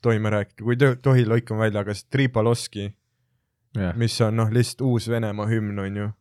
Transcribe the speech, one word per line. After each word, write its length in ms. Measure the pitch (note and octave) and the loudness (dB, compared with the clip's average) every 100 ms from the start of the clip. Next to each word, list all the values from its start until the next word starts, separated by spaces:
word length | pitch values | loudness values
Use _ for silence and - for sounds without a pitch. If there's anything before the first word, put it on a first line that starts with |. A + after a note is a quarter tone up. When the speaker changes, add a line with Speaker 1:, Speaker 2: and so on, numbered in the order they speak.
Speaker 1:
tohime 300 | B2 A2+ G#2+ | 2 2 2
rääkida, 300 | G#2 G#2 - A2 | 0 -2 -6 -4
kui 80 | |
tö-, 220 | B2 C3+ B2 | 2 2 2
tohi, 240 | C#3 B2+ | 4 4
lõikan 380 | A2 A#2 A2+ A2 | 4 0 0 -2
välja, 160 | A2 G#2 | 0 0
aga 100 | G2 | -4
see 140 | G#2 - | -8 -4
Tripaloski, 760 | C3+ C3 A#2+ A2 A#2 - G#2 G2+ - _ _ _ _ _ _ _ | -2 0 0 0 0 -4 -8 -10 -10 _ _ _ _ _ _ _
Speaker 2:
Jah. 180 | A2 F#2 | -4 -4
Speaker 1:
mis 220 | F2 A#2 - | 0 -2 2
on, 140 | A2 | 0
noh, 140 | A2+ A2 | 2 0
lihtsalt 300 | A#2 A#2+ - | 2 0 -2
uus 220 | C3 A#2 A2+ | 0 0 0
Venemaa 400 | A#2 A2 G#2 G#2+ | -4 -4 -4 -2
hümn, 320 | A2+ G#2 G2+ | -2 -2 -4
on 220 | G2 G2+ | -6 -4
ju. 80 | G#2 A2 | -6 -8